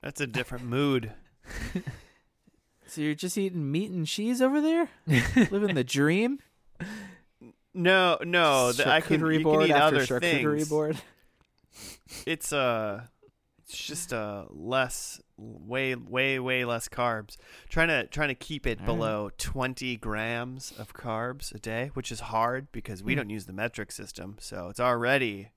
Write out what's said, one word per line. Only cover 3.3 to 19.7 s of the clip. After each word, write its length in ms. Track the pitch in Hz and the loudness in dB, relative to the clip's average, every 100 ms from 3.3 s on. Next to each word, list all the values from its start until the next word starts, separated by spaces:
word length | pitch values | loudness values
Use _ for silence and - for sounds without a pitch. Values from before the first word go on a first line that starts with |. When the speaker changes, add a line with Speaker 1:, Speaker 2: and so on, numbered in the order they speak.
| 208 | -2
Speaker 2:
eating 340 | 190 180 143 | -2 -2 -2
meat 180 | 147 208 | -2 -2
and 160 | 185 160 | -4 -4
cheese 360 | - 214 247 | -2 -2 2
over 180 | 262 285 | 4 4
there? 260 | 302 330 339 - | 2 2 0 -4
Speaker 3:
<laughs> 100 | - 139 120 - 214 | 0 2 4 4 4
Speaker 2:
Living 240 | 196 208 | 4 2
the 100 | 160 | 2
dream? 560 | 127 143 147 175 233 277 _ _ _ - 180 214 196 185 _ _ 120 - _ | 0 4 4 4 2 -2 _ _ _ -14 -12 -12 -14 -18 _ _ -20 -20 _
Speaker 1:
No, 460 | 185 175 190 180 165 | 0 6 8 6 4
no, 480 | 170 175 165 135 123 | 2 6 6 8 6
the, 140 | 120 139 | 4 6
I 140 | 156 | 4
can, 180 | 160 156 | 4 2
Speaker 2:
Charcuterie 160 | 160 156 | 4 4
Speaker 1:
you 60 | |
Speaker 2:
board 160 | 160 151 | 6 6
Speaker 1:
can 80 | 160 | 6
eat 20 | 143 | 6
Speaker 2:
after 160 | 151 143 | 6 6
Speaker 1:
other 100 | 127 | 2
Speaker 2:
charcuterie 500 | 123 175 151 151 147 | 2 2 2 2 0
Speaker 1:
things. 120 | 151 | 0
Speaker 2:
board. 300 | 151 151 156 - _ _ _ _ _ _ - - - _ - - | 0 0 -4 -8 _ _ _ _ _ _ -20 -18 -20 _ -12 -6
Speaker 1:
It's, 260 | 160 - | -6 -2
uh, 540 | 143 131 113 107 101 120 _ _ _ _ _ | 0 0 0 -2 -6 -12 _ _ _ _ _
it's 180 | _ - - | _ -12 -10
just, 260 | 147 - | -8 -6
uh, 320 | 120 104 101 - | -6 -6 -8 -12
less, 720 | - 87 131 127 - - - _ - | -12 -2 0 0 -2 -10 -14 _ -20
way, 560 | 107 110 82 123 135 | -18 -16 -8 -4 -2
way, 440 | 123 120 127 135 135 | -4 -4 -2 0 0
way 280 | 127 127 120 | 0 0 0
less 200 | 117 - | -2 -4
carbs. 520 | - 120 113 104 - - - - | -2 -2 -2 -6 -18 -20 -20 -6
Trying 180 | - 165 | 0 2
to, 180 | 147 113 | 2 -2
trying 200 | - 151 | -2 -2
to 60 | |
keep 320 | 131 - 151 131 | -4 -8 -6 -4
it 120 | 110 | -4
Speaker 2:
All 20 | |
right. 40 | 104 | -2
Speaker 1:
below 440 | 117 113 107 104 - | -2 0 -2 -6 -6
twenty 580 | - 135 127 | -6 -2 -4